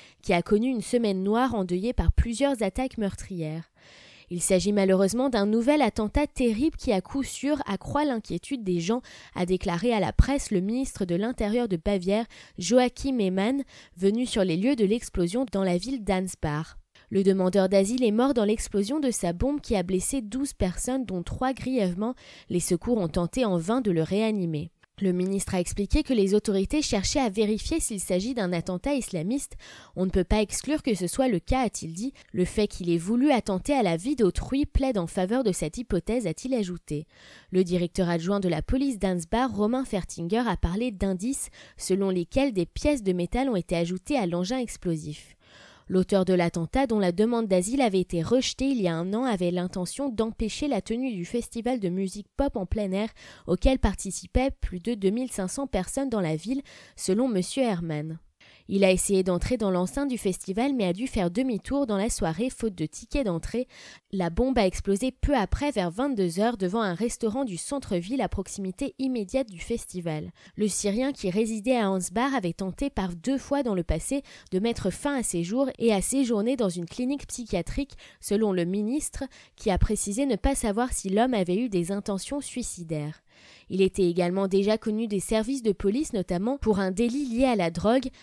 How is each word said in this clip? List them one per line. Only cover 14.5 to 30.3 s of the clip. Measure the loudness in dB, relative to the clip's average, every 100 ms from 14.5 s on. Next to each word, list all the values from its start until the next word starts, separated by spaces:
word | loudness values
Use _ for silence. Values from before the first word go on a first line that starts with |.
| 4
lieux | 2 4
de |
l'explosion | 4 2 -2 0 0 0 -2
dans | 0
la | 2 0
ville | 0 -6
d'Ansbach. | -2 -2 -2 -4 -4 -4 -6 -12 -20 -20 -4
Le | 2
demandeur | 4 4 4 4 4
d'asile | 4 4 2
est | 2
mort | 4 4
dans | 4 2
l'explosion | 0 0 0 0 0
de | 0
sa | 0 -2
bombe | 0 0 -2
qui | 0 0
a |
blessé | 2 0 0 -4
douze | -4 -4 -4
personnes, | -2 -2 -2 -4 -2 -2
dont | -6
trois | -6 -2 -2
grièvement. | -2 -2 0 0 0 -4 -6 -12 -20 -4
Les | -2
secours | 0 0 0 0
ont | 0
tenté | 0 -2 0 2
en | 2
vain | 0 0
de | 2
le | 0
réanimer. | 2 0 0 0 -2 -4 -6 _ _ -4
Le | 0
ministre | 0 0 -2 -2
a | -2
expliqué | -2 -2 0 2
que | 2
les | 2 4
autorités | 4 4 0 2 0
cherchaient | 0 0 2 2
à | 2
vérifier | 2 0 0 0 -2
s'il | -2 -4
s'agit | -2 0 0
d'un | -2 0
attentat | -2 -2 -4 -2 -2
islamiste. « | -2 -4 -2 -2 -4 -14 -18 -20 -12 -2
On | 0
ne |
peut | 2
pas | 2